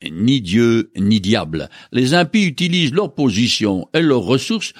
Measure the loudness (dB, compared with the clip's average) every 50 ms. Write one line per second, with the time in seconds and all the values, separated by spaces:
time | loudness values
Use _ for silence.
0 | -14 -10 -4 0 0 2 2 0 0 0 2 2 4 4 2 0 -2 -4 -4 -2
1 | 0 2 2 2 2 0 0 0 -2 -4 -6 -8 -8 -10 -14 -20 -14 -6 -2 -2
2 | 0 2 2 2 0 2 0 0 0 0 -2 -2 -2 0 0 0 0 0 0 -2
3 | -4 -4 -2 -2 0 0 2 0 0 0 0 0 0 0 -2 -2 -4 -4 -2 0
4 | 2 2 2 0 2 0 0 0 0 -2 -6 -6 -6 -10 -14